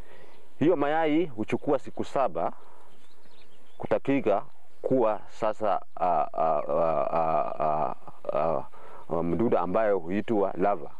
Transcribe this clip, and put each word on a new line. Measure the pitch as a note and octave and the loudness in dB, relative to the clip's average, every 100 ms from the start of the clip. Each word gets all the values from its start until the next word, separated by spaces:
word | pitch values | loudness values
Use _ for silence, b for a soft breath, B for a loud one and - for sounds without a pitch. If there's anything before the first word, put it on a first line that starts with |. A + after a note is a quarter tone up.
| B B B B B - | B B B B B 0
Hiyo | C#3+ D#3+ | 2 4
mayai | C#3+ D#3 D#3+ D3+ F3 | 4 2 2 2 2
huchukua | G#2+ G#2+ A#2+ - C#3 | -2 -2 -2 2 0
siku | - - | 0 -4
saba | G#2+ C#3+ B2 E2 F#2+ - B B B - - - - - - - - - | -2 0 0 0 -2 -2 B B B -4 -6 -6 -4 -4 -4 -4 -4 -4
kutakiga | - G#2 - C#3 A2 G2+ - - - - | 0 0 2 2 2 2 0 -4 -6 -4
kuwa | - C3 A2 G2+ - | 0 4 4 2 -2
sasa, | - A2 G#2+ G#2+ F2 - - | -2 0 0 0 0 -2 0
ah, | F2+ E2 C2+ | 2 2 2
ah, | - D#2+ D#2 C2+ | 0 2 2 2
ah, | D#2 E2 D#2 - | 2 2 2 2
ah, | E2 D#2+ D#2 A#1 - D#2 D#2 D2 - - - - | 0 2 2 0 0 0 0 0 -2 -4 -6 -2
ah, | - E2 C#2+ - B B B - | 0 0 0 -2 B B B -2
ah, | E2+ | 0
mdudu | E2+ E2+ A#2 A2 | 0 2 2 2
ambayo | F#2 F#2 A2 G2 | 2 2 2 2
huitwa | D#2+ G2+ G#2 G#2+ F#2+ E2+ | 0 -2 0 2 0 2
larva. | G2 G2 - - | 0 0 -4 -8